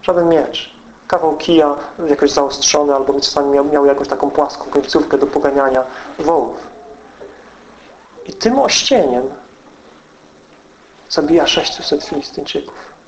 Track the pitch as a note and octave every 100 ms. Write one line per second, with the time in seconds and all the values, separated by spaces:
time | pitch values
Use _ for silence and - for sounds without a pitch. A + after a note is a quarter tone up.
0 | - F3 E3+ E3 C3 - - - - -
1 | - F3 D#3+ D3 - E3 D3 C#3+ - -
2 | E3 C#3+ C#3+ D3+ C#3 - - D3+ D3 C#3
3 | C3 C#3 - - C#3+ C#3 C#3+ D3 C#3+ C#3
4 | C#3 C3+ C#3+ - - - - C#3+ C#3 D#3+
5 | D3 C#3+ C#3 D3 C#3+ C#3 C3+ C3 B2+ -
6 | - - D#3 E3 A2+ - - - - -
7 | - - - - - - - - - -
8 | - - - - A3+ C4 C4+ - - B3+
9 | D3 B2 C3+ - - - - - - -
10 | - _ - - - - - - - -
11 | - - D3 E3 C#3+ - D3+ - - D3
12 | - D3 - - C#3+ C#3 - - - -